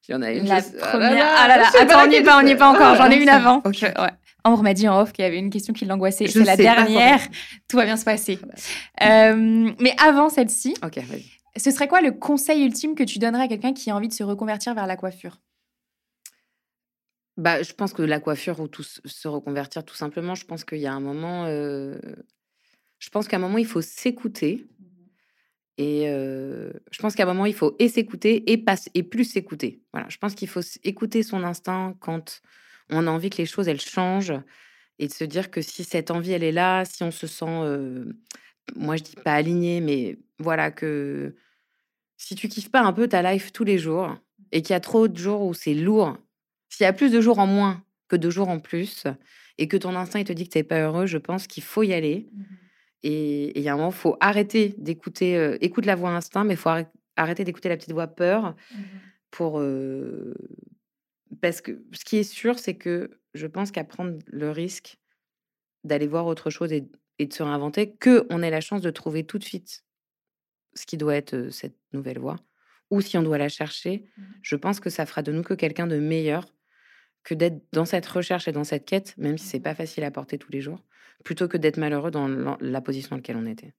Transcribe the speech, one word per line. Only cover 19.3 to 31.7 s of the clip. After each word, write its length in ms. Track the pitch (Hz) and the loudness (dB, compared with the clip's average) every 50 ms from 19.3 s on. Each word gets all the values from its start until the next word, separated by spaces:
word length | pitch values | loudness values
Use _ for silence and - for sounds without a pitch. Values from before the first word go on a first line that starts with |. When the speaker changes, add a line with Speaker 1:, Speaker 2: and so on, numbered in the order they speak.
| 147 143 139 143 143 143 139 139 - 165 156 | -10 -8 -8 -8 -8 -8 -8 -10 -12 -16 -16
Speaker 1:
tout 100 | - - | -16 -14
simplement, 400 | - 160 147 147 175 165 175 185 | -12 -12 -10 -8 -8 -8 -8 -10
je 100 | 180 - | -10 -12
pense 200 | - 165 160 - | -14 -16 -16 -14
qu'il 140 | - 160 156 | -14 -10 -8
y 80 | 147 139 | -8 -6
a 40 | |
un 60 | 135 135 | -6 -8
moment, 440 | 139 139 143 151 160 170 180 180 170 | -8 -8 -8 -8 -8 -8 -8 -8 -6
euh... 500 | 165 151 147 147 143 143 139 139 139 139 - - - - - - _ _ _ _ _ _ _ _ _ _ _ _ _ _ _ | -6 -6 -6 -6 -8 -8 -8 -10 -12 -14 -16 -16 -18 -20 -20 -20 _ _ _ _ _ _ _ _ _ _ _ _ _ _ _
je 120 | - - | -20 -8
pense 180 | _ 208 214 208 | _ -8 -6 -4
qu'à 80 | - | -4
un 40 | 180 | -4
moment, 180 | 185 185 202 220 | -4 -2 -2 -2
il 80 | 233 | -2
faut 140 | 226 - 170 | -2 -4 -6
s'écouter. 840 | 160 - - - - 254 247 240 - 226 - - - 147 196 254 - - _ _ | -6 -6 -12 -4 -4 -4 -4 -4 -10 -10 -8 -4 -4 -4 -4 -6 -10 -18 _ _
Speaker 2:
Mhm. 60 | - _ _ _ _ _ _ _ _ _ _ _ _ _ _ _ _ _ _ - | -20 _ _ _ _ _ _ _ _ _ _ _ _ _ _ _ _ _ _ -6
Speaker 1:
Et, 300 | 143 147 147 147 151 147 | -6 -4 -2 -2 -4 -4
euh... 640 | 143 139 135 135 135 135 135 139 135 117 107 - - - _ _ | -4 -6 -6 -8 -8 -10 -10 -12 -12 -12 -12 -14 -16 -18 _ _
je 80 | - - | -14 -6
pense 140 | - 214 208 | -6 -4 0
qu'à 80 | - | 0
un 40 | 196 | 0
moment, 200 | 180 180 185 196 | 0 0 0 0
il 80 | 208 202 | -2 0
faut 220 | - 160 151 - - | 0 0 -2 2 2
et 100 | 233 233 | 2 2
s'écouter 600 | 233 240 226 226 - - - 214 233 220 220 - | 2 0 -4 -4 -8 -2 2 2 2 2 2 0
et 80 | 226 226 | 0 2
pas 140 | 226 - | 2 0
s-, 160 | 196 185 - - _ | 0 0 -4 -6 _
et 100 | 180 175 | -4 -4
plus 200 | - - 226 247 | -4 -2 -2 -2
s'écouter. 560 | 240 - 196 185 - 160 151 - 113 - _ _ _ | -2 -2 -8 -6 -6 -10 -8 -8 -8 -8 _ _ _
Voilà, 160 | - - - - | -12 -12 -10 -12
je 100 | - - | -12 -8
pense 160 | - 208 196 | -8 -8 -8
qu'il 140 | - 196 - | -8 -14 -10
faut 100 | - 180 | -8 -10
s-, 200 | 175 - - - | -10 -10 -14 -10
écouter 400 | _ 202 196 - 226 220 220 226 | _ -8 -6 -6 -8 -4 -2 -2
son 220 | 220 220 - 185 180 | -2 -2 -4 -6 -6
instinct 500 | 175 175 - _ - | -6 -8 -8 _ -8